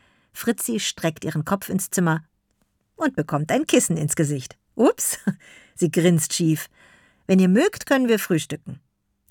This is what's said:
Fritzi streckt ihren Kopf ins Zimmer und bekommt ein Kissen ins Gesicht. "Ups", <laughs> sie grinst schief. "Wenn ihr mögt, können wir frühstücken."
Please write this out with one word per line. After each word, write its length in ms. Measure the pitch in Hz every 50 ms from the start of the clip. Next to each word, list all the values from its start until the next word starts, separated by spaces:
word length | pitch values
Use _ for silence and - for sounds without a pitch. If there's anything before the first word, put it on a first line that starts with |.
| _ _ _ _ _ _
Fritzi 480 | _ - - 233 233 - - - 233 214
streckt 440 | - - - - - 165 160 - -
ihren 200 | 160 - 156 151
Kopf 240 | - 196 196 - -
ins 220 | - 190 - -
Zimmer 340 | - - 180 165 160 165 160 _ _ _ _ _ _ _ _ _ _ _ _ _ _
und 200 | - 330 294 -
bekommt 340 | - 185 - - 143 151 156
ein 140 | - 254 311
Kissen 300 | - - 277 - - 170
ins 200 | 160 156 147 -
Gesicht. 400 | - 160 143 147 135 131 - - _ _ _ _
"Ups", 440 | - 226 330 494 - - - - - - - - - _
<laughs> 280 | - - - - _ _
sie 160 | - 180 156
grinst 420 | - 185 160 180 175 160 - -
schief. 360 | - - 175 160 156 151 - - _ _ - _ _ _ _ _ _ _ _
"Wenn 120 | - 190 190
ihr 100 | 190 180
mögt, 380 | 185 226 330 415 - - -
können 220 | - 285 262 254 240
wir 100 | 226 202
frühstücken." 600 | - - 185 156 156 - 147 - _ - 131 - _ _ _ _ _ _ _ _ _ _